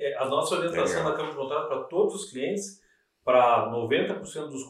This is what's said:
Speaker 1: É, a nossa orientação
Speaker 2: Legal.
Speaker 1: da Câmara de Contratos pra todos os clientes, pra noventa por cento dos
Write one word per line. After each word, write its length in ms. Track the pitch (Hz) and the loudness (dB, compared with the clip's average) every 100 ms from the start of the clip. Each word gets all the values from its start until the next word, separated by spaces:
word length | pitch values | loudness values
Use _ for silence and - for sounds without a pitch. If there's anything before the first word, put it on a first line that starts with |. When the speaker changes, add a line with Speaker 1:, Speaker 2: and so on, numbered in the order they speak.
Speaker 1:
É, 160 | - - | -4 -2
a 80 | |
nossa 300 | 135 139 - 180 | 0 0 0 0
orientação 400 | 170 - 139 - | 0 0 0 2
Speaker 2:
Legal. 140 | 156 | 0
Speaker 1:
da 60 | 151 | -2
Câmara 160 | 151 | -4
de 60 | 139 | -6
Contratos 300 | 135 151 151 | -4 -4 -2
pra 160 | 135 | -4
todos 300 | 127 170 202 | -2 0 0
os 160 | - - | 0 -8
clientes, 560 | 127 135 - - - _ _ _ _ | -6 -4 -4 -6 -14 _ _ _ _
pra 460 | 127 123 120 117 113 | 4 6 6 4 2
noventa 420 | 120 117 160 202 | -2 2 2 2
por 100 | 190 | -4
cento 260 | - 156 151 | -8 -10 -10
dos 120 | 131 123 | -10 -10